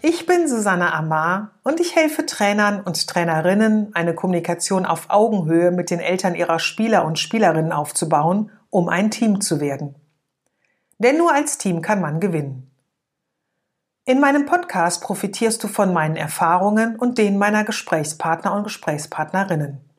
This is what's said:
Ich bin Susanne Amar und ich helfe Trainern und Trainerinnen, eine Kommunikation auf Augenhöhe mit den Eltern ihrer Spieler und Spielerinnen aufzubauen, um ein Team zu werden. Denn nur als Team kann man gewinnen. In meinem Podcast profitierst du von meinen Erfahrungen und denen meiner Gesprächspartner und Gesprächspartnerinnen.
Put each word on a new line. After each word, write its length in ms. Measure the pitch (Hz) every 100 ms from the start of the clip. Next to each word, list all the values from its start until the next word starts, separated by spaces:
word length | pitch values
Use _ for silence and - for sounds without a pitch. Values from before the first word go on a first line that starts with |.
Ich 220 | 311 339
bin 220 | - 359 330
Susanne 460 | 233 202 180 175
Amar 580 | 160 160 156 160 190 214 _
und 160 | 240 320
ich 160 | 339 339
helfe 300 | 311 311 311
Trainern 540 | - 202 208 208 202
und 280 | 190 165 -
Trainerinnen, 840 | 180 170 160 170 196 220 214 208
eine 220 | 175 170
Kommunikation 720 | 165 185 175 170 175 - 190 185
auf 200 | 165 -
Augenhöhe 640 | 208 220 208 160 165 175
mit 180 | 180 175
den 80 | 170
Eltern 380 | 165 185 190 165
ihrer 240 | 170 165
Spieler 440 | - - 220 202
und 140 | 156 156
Spielerinnen 540 | - 226 196 160 160
aufzubauen, 800 | 151 151 - 160 156 160 196 214 - _
um 180 | 190 175
ein 220 | 175 214
Team 300 | 214 226 196
zu 180 | - 151
werden. 380 | 143 135 143 - _ _ _ _ _ _ _ _ _ _
Denn 200 | 233 302
nur 160 | 339
als 240 | 285 294 -
Team 240 | 196 170
kann 180 | 165 208
man 200 | 160 156
gewinnen. 500 | 196 165 139 131 - _ _ _ _ _ _ _ _ _ _ _ _ _
In 160 | - 262
meinem 260 | 277 285 285
Podcast 560 | 349 349 190 170 175
profitierst 640 | - 190 196 196 226 220
du 20 | 208
von 260 | - 196
meinen 220 | 175 156
Erfahrungen 800 | 160 156 - 170 175 196 214 226
und 240 | 220 247 247
denen 200 | 208 196
meiner 260 | 208 214
Gesprächspartner 920 | 214 214 - 160 147 - 165 165 190
und 80 | 202
Gesprächspartnerinnen. 1160 | 208 - - 147 151 - 156 190 196 160 143 139 _